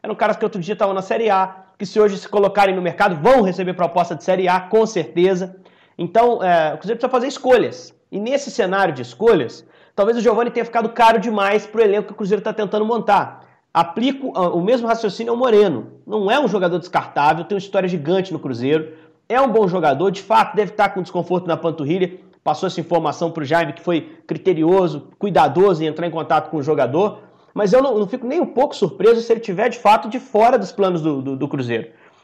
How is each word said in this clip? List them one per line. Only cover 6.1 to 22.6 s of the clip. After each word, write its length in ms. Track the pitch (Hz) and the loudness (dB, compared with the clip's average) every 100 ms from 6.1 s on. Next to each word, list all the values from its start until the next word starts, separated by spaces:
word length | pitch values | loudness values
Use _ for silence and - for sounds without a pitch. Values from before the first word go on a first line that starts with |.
| 220 240 233 | 2 4 2
é, 300 | 180 170 156 | 2 2 2
o 40 | 151 | -2
Cruzeiro 220 | 180 233 | -6 -4
precisa 100 | 254 | -2
fazer 180 | 254 262 | 0 -2
escolhas. 680 | - 254 247 131 - - _ _ | -4 2 2 2 -6 -18 _ _
E 80 | 190 | -8
nesse 320 | 220 277 269 | -4 -4 -4
cenário 420 | 214 190 190 180 | -4 -2 0 -2
de 80 | 135 | -2
escolhas, 640 | 120 - 220 190 113 - - _ _ - | -10 -2 2 4 2 -10 -20 _ _ -2
talvez 200 | 202 233 | 0 2
o 40 | |
Giovani 300 | 226 220 240 | 2 2 0
tenha 140 | 240 226 | -2 -4
ficado 240 | 233 220 | -2 -2
caro 300 | 226 226 226 | 4 4 4
demais 460 | 214 214 196 208 208 | 0 0 0 0 -2
pro 160 | 220 | 2
elenco 260 | 220 202 - | 2 2 -2
que 60 | |
o 20 | - | -6
Cruzeiro 280 | 202 208 | -2 -2
tá 100 | 226 | -2
tentando 320 | 214 202 214 214 | -4 -2 -2 0
montar. 600 | 233 190 196 127 - - _ _ | -2 2 0 0 -8 -20 _ _
Aplico, 580 | 160 170 - 254 269 262 175 | -2 0 0 -2 -2 -6 -2
ah, 140 | 175 | 0
o 120 | 170 | 0
mesmo 260 | 180 247 226 | 2 0 0
raciocínio 460 | 226 220 185 233 | -2 -2 -4 -4
ao 40 | 233 | -2
Moreno. 600 | 254 208 202 123 - - - | 2 4 4 0 -8 -16 -8
Não 260 | 214 196 | -2 0
é 80 | 262 | 2
um 80 | 254 | 0
jogador 300 | 190 180 175 | 0 0 -2
descartável, 640 | - 151 127 151 147 160 | -4 -4 -4 0 2 2
tem 120 | 165 202 | -2 -6
uma 40 | |
história 300 | 190 202 185 | -4 -2 -2
gigante 420 | 180 143 190 185 | -2 -2 -2 -2
no 80 | 156 | -6
Cruzeiro. 560 | 147 117 131 156 - - - _ - | -8 -4 0 0 -2 -16 -20 _ -4
É 120 | 240 | 0
um 100 | 277 | 2
bom 160 | 214 196 | 2 2
jogador, 420 | 180 156 135 190 | 0 0 2 0
de 120 | 185 | -2
fato 340 | - 220 196 202 | 0 2 2 0
deve 160 | 196 | -2
estar 180 | - 202 | 0 -2
com 120 | 190 | -2
desconforto 460 | 180 180 175 180 175 | -6 -6 -2 -2 -2
na 100 | 160 | -4
panturrilha. 600 | 165 156 143 185 180 - - _ | -4 -4 -2 -2 -2 -6 -20 _
Passou 240 | - 151 | -4 -2